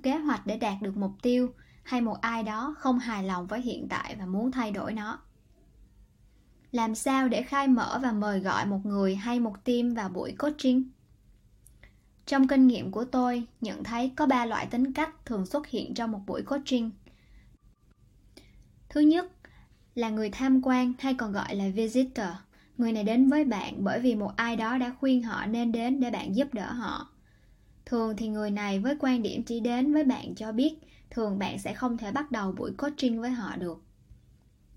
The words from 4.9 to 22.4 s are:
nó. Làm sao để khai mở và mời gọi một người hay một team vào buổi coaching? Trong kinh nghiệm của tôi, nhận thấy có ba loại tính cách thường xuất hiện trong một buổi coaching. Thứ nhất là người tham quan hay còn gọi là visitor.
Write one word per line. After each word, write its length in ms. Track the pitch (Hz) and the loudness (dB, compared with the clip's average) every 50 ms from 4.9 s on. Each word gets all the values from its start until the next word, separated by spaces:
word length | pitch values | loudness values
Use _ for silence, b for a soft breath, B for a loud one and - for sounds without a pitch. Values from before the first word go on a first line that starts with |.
| 214 | -6
nó. 260 | 220 208 214 - - - - _ _ _ _ _ _ - _ - - - - _ - - _ _ _ _ - _ _ _ _ - _ _ - - | -6 -6 -8 -10 -12 -14 -20 _ _ _ _ _ _ -20 _ -20 -20 -20 -20 _ -20 -20 _ _ _ _ -20 _ _ _ _ -20 _ _ -4 -2
Làm 220 | 240 226 220 220 | 0 0 0 -2
sao 340 | 220 - 269 269 269 269 254 | -2 0 0 2 2 2 2
để 140 | 233 196 247 | 2 0 -2
khai 260 | - - 277 277 277 | -2 0 0 4 4
mở 300 | 254 233 - - - 233 269 | 4 4 4 0 -2 -2 0
và 100 | 247 220 | 0 0
mời 280 | 208 202 208 202 190 | 0 0 0 0 0
gọi 260 | 185 190 151 98 113 | 0 0 0 0 0
một 140 | 202 202 190 196 | 0 -2 -2 -2
người 320 | 208 202 202 196 190 190 | -2 0 2 2 2 2
hay 240 | 196 202 240 240 247 | 0 -2 -2 0 0
một 240 | 240 226 196 - - | 0 0 -2 -4 -2
team 300 | - 247 240 240 240 240 | 0 2 2 2 2 0
vào 140 | 233 208 185 | 0 -2 -4
buổi 240 | 180 180 - - - - | -4 -6 -6 -6 -6 -4
coaching? 520 | - 302 302 - - 262 254 254 262 - - _ _ _ - _ _ - - - _ _ _ _ _ - - - b b b b b b b b - | -4 -4 -2 0 2 4 4 4 2 0 -6 _ _ _ -20 _ _ -20 -20 -20 _ _ _ _ _ -20 -20 -20 b b b b b b b b -6
Trong 220 | - 285 277 269 262 | -2 4 4 4 6
kinh 180 | 277 269 262 | 8 8 8
nghiệm 240 | 254 240 190 - 190 | 8 6 4 -2 -4
của 140 | 190 208 233 | -4 -4 -4
tôi, 420 | 254 - 254 247 247 247 240 233 - _ - | -2 0 0 2 2 0 -2 -4 -8 _ -8
nhận 240 | - 214 196 202 - | -8 -8 -6 -6 -8
thấy 280 | 220 233 233 247 262 254 | -6 -4 -2 -2 -2 0
có 100 | - 302 | 2 4
ba 200 | 269 262 247 240 | 4 4 4 2
loại 200 | 233 220 - - | 0 -2 -4 -4
tính 260 | 202 - 233 262 269 262 | -2 0 0 0 0 2
cách 340 | - 311 320 - - - | -2 -2 -4 -4 -10 -10
thường 200 | - 240 202 185 | -6 -4 -4 -4
xuất 200 | 185 - 294 302 | -2 -4 -4 -4
hiện 280 | - - 214 - - - | -4 -6 -6 -6 -6 -6
trong 180 | - 233 226 220 | -6 -4 -4 -4
một 80 | 202 196 | -6 -6
buổi 160 | - - - - | -8 -8 -6 -4
coaching. 480 | - 269 285 277 - 269 247 226 226 - - - b b b b b b b b b b b _ - _ _ _ _ _ _ _ _ _ _ _ - - b b b b b b b _ _ - - | -4 -4 -4 -2 0 0 0 0 -2 -6 -10 -18 b b b b b b b b b b b _ -20 _ _ _ _ _ _ _ _ _ _ _ -20 -20 b b b b b b b _ _ -14 -4
Thứ 120 | - 302 | 2 6
nhất 320 | 302 302 320 349 359 359 - _ - b b b b b b b b _ - | 6 8 6 6 2 -2 -10 _ -20 b b b b b b b b _ -6
là 160 | 240 233 226 | -4 -2 -2
người 200 | 214 214 214 214 | -2 -2 -2 -4
tham 300 | 208 - 262 269 262 262 262 | -4 0 4 6 6 6 6
quan 300 | 262 254 254 254 247 254 - | 6 4 4 4 2 0 -2
hay 160 | - 269 262 | -2 -2 -2
còn 180 | 254 233 214 196 | 0 -2 -4 -2
gọi 220 | 202 - - 190 | -4 -4 -4 -4
là 100 | 202 196 196 185 | -2 -2 -2 0
visitor. 540 | 208 226 220 226 254 262 262 - - 214 180 170 180 | 0 0 0 2 2 2 2 0 -4 -4 -4 -6 -8